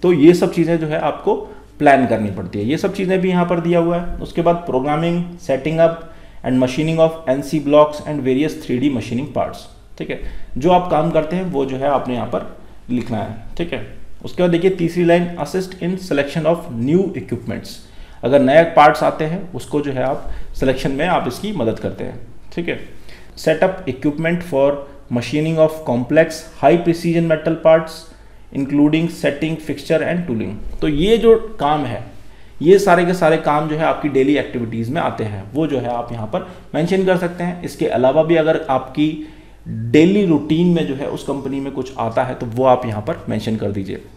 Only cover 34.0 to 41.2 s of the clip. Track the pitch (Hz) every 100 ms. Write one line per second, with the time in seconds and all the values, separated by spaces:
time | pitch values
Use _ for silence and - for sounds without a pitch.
34 | 151 135 135 147 123 127 117 113 117 156
35 | 147 113 110 101 101 123 156 139 120 120
36 | 120 117 107 180 185 - - 135 170 190
37 | 190 180 175 175 175 175 147 - 160 -
38 | 127 143 160 170 156 160 - 165 - -
39 | 151 160 - - - - - 113 117 151
40 | 170 202 196 151 - 160 175 170 147 135
41 | 143 127